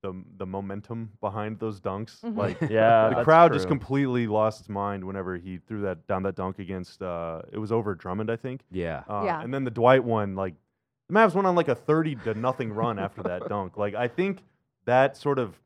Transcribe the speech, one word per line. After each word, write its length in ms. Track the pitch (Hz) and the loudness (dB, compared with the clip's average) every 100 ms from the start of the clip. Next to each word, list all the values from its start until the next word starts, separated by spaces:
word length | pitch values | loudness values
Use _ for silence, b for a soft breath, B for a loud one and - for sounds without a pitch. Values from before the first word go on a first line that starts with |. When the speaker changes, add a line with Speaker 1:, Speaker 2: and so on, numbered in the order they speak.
Speaker 1:
the, 120 | 98 92 90 98 | -8 -10 -14 -12
the 80 | 95 | -8
momentum 680 | 95 98 98 107 117 113 101 | -6 -6 -8 -8 -10 -10 -6
behind 380 | 104 107 107 110 | -6 -4 -6 -6
those 200 | 110 98 | -6 -6
dunks. 420 | 101 98 110 - | -6 -6 -8 -12
Speaker 2:
Mm-hmm. 160 | 233 214 | -8 -2
Speaker 1:
Like, 240 | 101 92 | -2 -2
Speaker 3:
<laughs> 80 | 156 | 0
Yeah, 400 | 110 113 113 110 | 4 6 6 6
Speaker 1:
the 60 | - | 4
Speaker 3:
that's 80 | 139 | 6
Speaker 1:
crowd 280 | 160 170 | 8 8
just 100 | 107 | 6
Speaker 3:
true. 60 | 92 | 0
Speaker 1:
completely 580 | 135 - 135 139 123 117 | -2 0 0 0 0 0
lost 340 | 107 110 107 | 2 2 0
its 80 | - | -8
mind 340 | 101 101 101 | -6 -4 -6
whenever 340 | 92 98 92 90 | -8 -8 -6 -8
he 200 | 90 90 _ | -8 -14 _
threw 140 | 107 | -6
that, 240 | 101 85 _ | -6 -6 _
down 160 | 95 | -2
that 120 | 95 90 | -2 -4
dunk 240 | 95 95 | -6 -6
against, 420 | 90 95 90 - | -8 -8 -10 -10
uh, 400 | 92 85 85 82 - | -8 -6 -6 -8 -10
it 60 | 104 | -8
was 140 | 107 | -2
over 240 | 113 107 90 | 0 0 -6
Drummond, 340 | 92 92 110 | -6 -6 -4
I 40 | 117 | -6
think. 260 | 131 131 _ | -6 -12 _
Speaker 4:
Yeah. 320 | 90 85 76 - | -6 -4 -6 -6
Speaker 1:
Uh, 140 | 104 104 | -4 -4
Speaker 2:
Yeah. 160 | 165 | -4
Speaker 1:
and 120 | 120 | -4
then 100 | 135 | -4
the 80 | 131 | -4
Dwight 320 | 113 117 131 | 4 6 6
one, 320 | 120 113 101 95 | 6 -2 -2 -4
like, 200 | 95 78 _ _ _ _ _ | -6 -8 _ _ _ _ _
the 40 | 190 | 4
Mavs 200 | 220 175 | 4 4
went 100 | 196 | 2
on, 80 | 175 | 2
like, 120 | 160 | 2
a 80 | 120 | 0
thirty 400 | - 156 156 131 | 2 2 2 -4
to 180 | 107 | -6
nothing 400 | 107 123 131 117 | -2 -2 -2 -6
run 240 | 107 117 104 | -2 -2 -2
after 240 | 98 - | -6 -6
that 200 | 92 90 | -6 -6
Speaker 3:
<laughs> 60 | 113 | -6
Speaker 1:
dunk. 280 | 104 95 - | -6 -6 -4
Like, 160 | 104 | -4
I 140 | 104 123 | -2 -4
think 340 | - 190 190 _ _ _ _ - | -2 -4 -4 _ _ _ _ 2
that 300 | 123 139 - | 4 4 2
sort 220 | 147 139 | -2 0
of 180 | 113 85 | -2 -6